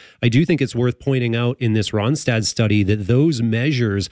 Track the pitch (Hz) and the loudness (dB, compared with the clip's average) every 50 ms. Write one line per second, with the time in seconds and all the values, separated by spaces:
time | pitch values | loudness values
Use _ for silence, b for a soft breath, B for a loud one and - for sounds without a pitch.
0 | B B B B - 127 113 131 170 165 180 139 135 120 - 120 123 123 117 - | B B B B -2 2 2 2 2 2 0 0 0 -2 -2 -2 -2 -2 -2 -2
1 | - 143 135 131 120 117 113 117 120 120 127 - 127 113 107 110 101 - - 107 | -4 -2 -2 0 0 -2 -2 0 0 -2 -2 -2 -2 0 0 0 0 0 -2 -2
2 | 101 117 151 156 - - 120 113 104 - - - 113 104 104 107 101 92 107 107 | 0 0 -2 -2 -2 -2 -2 0 -2 -2 0 0 0 2 2 2 2 2 0 -2
3 | 101 90 120 127 147 170 156 113 117 113 110 117 123 151 151 123 120 110 98 101 | 0 0 2 2 2 2 2 0 -2 -2 0 0 0 0 0 0 0 0 0 -2
4 | 95 - | -4 -6